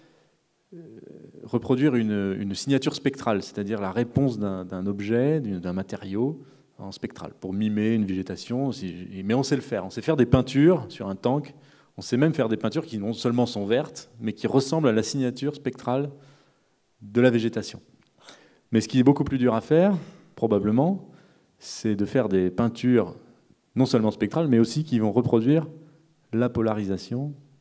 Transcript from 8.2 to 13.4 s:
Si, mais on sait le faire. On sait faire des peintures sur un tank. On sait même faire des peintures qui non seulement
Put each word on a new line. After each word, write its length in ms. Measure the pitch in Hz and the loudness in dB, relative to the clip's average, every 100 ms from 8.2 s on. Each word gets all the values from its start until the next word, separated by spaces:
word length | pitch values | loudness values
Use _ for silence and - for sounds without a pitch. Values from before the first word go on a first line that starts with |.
| 95 92 - 123 139 | -6 -10 -6 -4 -4
Si, 220 | 101 95 85 92 95 | -4 -8 -10 -12 -8
mais 100 | 98 120 | -2 0
on 80 | |
sait 120 | 135 139 | 0 -2
le 60 | |
faire. 240 | - 107 92 | -2 -6 -6
On 40 | |
sait 120 | - | -6
faire 160 | 113 156 | 0 2
des 80 | 127 | 6
peintures 600 | 135 127 139 156 180 123 | 6 4 4 4 4 0
sur 180 | - 98 | -8 -8
un 80 | 95 | -2
tank. 380 | 120 143 143 - - _ _ - | 0 -2 -4 -14 -20 _ _ -16
On 40 | |
sait 160 | - 123 | -4 2
même 160 | 156 | 2
faire 160 | 151 113 | 2 0
des 80 | 110 | 0
peintures 280 | 110 147 - | -2 -4 -6
qui 120 | 110 | -6
non 160 | 101 | -6
seulement 320 | 110 127 120 | -2 0 2